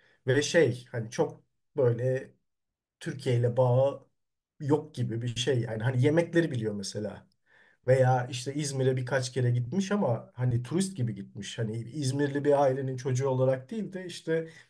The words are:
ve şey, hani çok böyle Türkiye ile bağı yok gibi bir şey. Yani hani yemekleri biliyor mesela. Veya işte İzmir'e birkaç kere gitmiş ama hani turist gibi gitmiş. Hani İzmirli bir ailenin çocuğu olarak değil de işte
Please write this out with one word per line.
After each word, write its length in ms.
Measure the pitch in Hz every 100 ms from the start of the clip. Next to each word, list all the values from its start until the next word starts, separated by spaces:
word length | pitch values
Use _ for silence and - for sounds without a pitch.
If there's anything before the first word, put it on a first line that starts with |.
| _ _ 127
ve 140 | 135
şey, 440 | 147 170 131 120 -
hani 200 | 123 110
çok 320 | - 156 - _ _ _ 147
böyle 560 | 123 113 127 131 - _ _ _ _ _ _ -
Türkiye 360 | 165 120 135 120
ile 200 | 117 127
bağı 500 | 127 123 139 - _ _ _ _ _ -
yok 360 | 143 147 - -
gibi 260 | 120 117
bir 140 | 123 113
şey. 260 | 151 120
Yani 220 | 113 110
hani 180 | 120 127
yemekleri 480 | 147 165 165 170 165
biliyor 220 | 139 107 101
mesela. 520 | 98 104 101 98 - _ _ _ _ _ 123
Veya 400 | 131 127 127 117
işte 260 | 127 139
İzmir'e 440 | 143 143 135 131 127
birkaç 340 | 123 135 127
kere 180 | 135 123
gitmiş 400 | 120 120 190 190
ama 400 | 202 147 110 - -
hani 280 | 123 117
turist 340 | - 165 190 -
gibi 180 | 117 98
gitmiş. 440 | - 104 98 -
Hani 180 | 107 117
İzmirli 680 | - 151 131 139 143 143 143
bir 160 | 139
ailenin 340 | 139 135 131 127
çocuğu 300 | 135 127 135
olarak 420 | 127 131 131 -
değil 220 | 226 196
de 120 | 185 185
işte 440 | - 165 165 160 - -